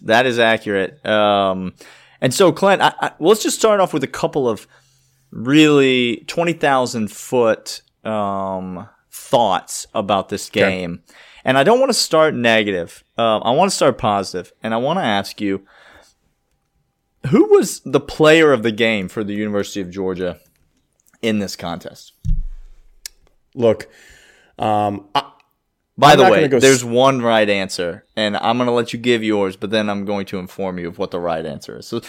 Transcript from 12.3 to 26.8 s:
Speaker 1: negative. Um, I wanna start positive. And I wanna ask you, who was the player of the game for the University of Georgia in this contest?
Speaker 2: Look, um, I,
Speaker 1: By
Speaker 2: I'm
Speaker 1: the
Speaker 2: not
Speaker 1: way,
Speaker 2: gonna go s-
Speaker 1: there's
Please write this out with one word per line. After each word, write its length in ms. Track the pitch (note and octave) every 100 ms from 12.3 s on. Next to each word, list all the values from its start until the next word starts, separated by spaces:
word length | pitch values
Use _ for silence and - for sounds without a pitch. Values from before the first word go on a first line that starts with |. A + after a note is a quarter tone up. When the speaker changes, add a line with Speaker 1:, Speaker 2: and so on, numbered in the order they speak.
Speaker 1:
negative. 720 | B2 A#2+ A2 G#2 F#2 E2+ - _ -
Um, 240 | A#2 G#2+ A2
I 60 |
wanna 180 | C3+ F#3+
start 280 | - D#3 A2
positive. 520 | A2+ G2+ F#2+ F2+ F2 _
And 100 | A2+
I 40 | A2+
wanna 240 | C3 F#3
ask 380 | C#3 G2+ F#2+ -
you, 220 | G#2 F#2+ - _ - - _ _ _ _ _ _ _ _ _ _ _ _ C3
who 180 | G3+ G#4
was 360 | G4+ A3 - -
the 140 | C3+
player 520 | - - D#3 D#3+ D#3
of 120 | B2+
the 80 | A2+
game 360 | G#2+ A2+ G#2+ F#2
for 160 | -
the 100 | G2+
University 480 | G#2 G#2 G2+ G2 G2+
of 80 | F2+
Georgia 480 | F#2 F#2+ F2+ F2+ E2+ _ _ _ _ _ _ _ _
in 180 | A2+ G#2+
this 160 | F#2 -
contest? 580 | F2 E2+ - - - _ - - - - - - _ _ - - _ _ _
Speaker 2:
Look, 340 | C3+ A#2 G#2 - _ _ - _ _ _ -
um, 500 | A2 G#2+ G#2 G2+ -
I, 160 | C#3+ - _ _ _ _ _ _ -
Speaker 1:
By 160 | C#3
Speaker 2:
I'm 40 | D3
Speaker 1:
the 60 |
Speaker 2:
not 80 | A2+
Speaker 1:
way, 60 | G2+
Speaker 2:
gonna 80 | D3
go 80 | B2+
s- 60 |
Speaker 1:
there's 200 | C3 C3